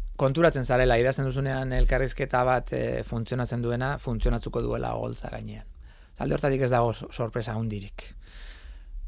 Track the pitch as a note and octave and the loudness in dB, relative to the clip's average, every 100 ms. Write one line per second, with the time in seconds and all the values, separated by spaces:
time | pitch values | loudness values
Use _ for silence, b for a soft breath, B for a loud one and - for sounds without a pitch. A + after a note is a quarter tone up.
0 | - - C3+ C3+ E3 C#3+ A#2+ B2+ B2+ A#2 | -8 0 0 4 4 4 2 4 6 6
1 | B2+ C3+ C3+ C3 C3+ C3 C3 B2+ C3 C3 | 4 2 -2 -2 -2 -2 0 4 6 4
2 | C3 - C3+ B2+ B2+ B2 - B2+ A#2+ A#2+ | 0 -2 0 2 4 2 0 -2 -2 -2
3 | A2+ A#2 A2+ B2+ B2 A#2+ A#2 A#2+ C3 C#3+ | -2 -4 -2 -2 -2 -2 0 0 -2 -4
4 | - A2+ - C3 - B2+ A#2+ A#2 A#2+ A2+ | -4 0 2 2 0 -2 -2 -2 -2 -2
5 | A2+ A2+ - A2+ A2 G#2+ - - b b | -4 -6 -8 -8 -10 -12 -14 -18 b b
6 | b - C3+ C#3+ C#3+ C3+ B2+ B2 A#2 G#2+ | b -6 -2 0 2 2 4 4 4 0
7 | - - A#2 B2 A2+ A2 A2+ G#2 G2+ - | -6 -4 -4 -4 -4 -2 -2 -4 -8 -12
8 | - - B B B B B B B - | -14 -16 B B B B B B B -10